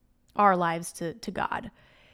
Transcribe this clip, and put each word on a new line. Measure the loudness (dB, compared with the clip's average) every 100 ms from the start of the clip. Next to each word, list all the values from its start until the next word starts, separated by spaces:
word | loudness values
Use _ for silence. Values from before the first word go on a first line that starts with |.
| _ _ _ 4
our | 4 6
lives | 2 -2 -8
to, | -8 -8
to | -6 -8
God. | -4 -4 -4 -8 -18 _ _ _